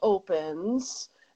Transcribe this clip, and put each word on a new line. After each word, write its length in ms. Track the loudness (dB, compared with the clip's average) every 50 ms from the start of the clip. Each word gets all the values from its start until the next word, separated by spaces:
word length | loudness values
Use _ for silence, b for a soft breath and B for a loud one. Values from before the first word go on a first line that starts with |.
| 2
Opens, 1080 | 2 2 2 2 0 0 0 0 -2 -4 -4 -2 0 0 0 -2 -4 -8 -12 -12 -14 _ _ _ _ _